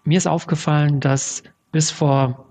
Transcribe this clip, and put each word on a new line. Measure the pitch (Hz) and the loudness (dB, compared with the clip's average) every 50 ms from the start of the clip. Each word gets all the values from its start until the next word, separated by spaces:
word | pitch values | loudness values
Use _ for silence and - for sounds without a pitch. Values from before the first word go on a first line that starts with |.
| - | -2
Mir | 147 156 185 | 0 0 2
ist | 180 - | 2 0
aufgefallen, | 151 170 - - 165 151 - 160 151 147 147 147 147 139 | -2 -2 -2 -4 -4 -4 0 0 0 2 2 2 0 0
dass | 131 139 135 135 - - - - - - _ _ _ _ - | 0 0 0 0 -2 -6 -10 -12 -14 -18 _ _ _ _ -2
bis | 156 156 - | -2 -2 -2
vor | - - 160 143 135 139 135 127 123 - - - | -2 -2 0 2 2 2 2 0 -2 -6 -8 -6